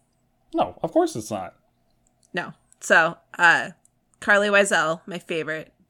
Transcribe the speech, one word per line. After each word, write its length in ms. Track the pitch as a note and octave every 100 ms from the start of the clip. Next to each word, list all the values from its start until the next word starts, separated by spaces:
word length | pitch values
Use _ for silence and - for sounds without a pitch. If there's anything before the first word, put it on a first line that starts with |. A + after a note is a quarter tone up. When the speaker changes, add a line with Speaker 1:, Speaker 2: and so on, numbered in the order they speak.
| _ _ _ _ _
Speaker 1:
No, 240 | E4 - -
of 100 | D#3+
course 220 | D#4+ F4
it's 160 | B2+ -
not. 240 | G2+ F2+ - _ _ _ _ _ _ _
Speaker 2:
No. 200 | F3+ C#3+ - _ _
So, 380 | - F#3+ E3 E3 _ -
uh, 320 | F3 D3 F#3+ - _ _ _ _
Carly 280 | - G3+ G#3
Wiesel, 520 | G3+ G3+ F#3+ D#3 E3 -
my 120 | F3+
favorite 540 | - E3+ D3 D#3 - _ _